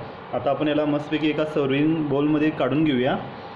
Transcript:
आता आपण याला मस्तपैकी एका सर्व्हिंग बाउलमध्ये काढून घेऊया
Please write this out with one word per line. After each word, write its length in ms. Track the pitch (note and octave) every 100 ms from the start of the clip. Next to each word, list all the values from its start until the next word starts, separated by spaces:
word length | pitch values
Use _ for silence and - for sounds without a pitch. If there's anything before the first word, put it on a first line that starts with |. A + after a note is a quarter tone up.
| - - -
आता 160 | B2 C#3
आपण 180 | C#3 D3+
याला 180 | D3 D3
मस्तपैकी 440 | D3 D3 D3+ D#3
एका 160 | D3 D3
सर्व्हिंग 640 | D3 C3+ C#3 D#3 D#3+ D3
बाउलमध्ये 420 | C#3 D3+ D3+ D#3
काढून 340 | D3+ C3 C#3+
घेऊया 320 | D#3+ B2+ C3 G#3 - - -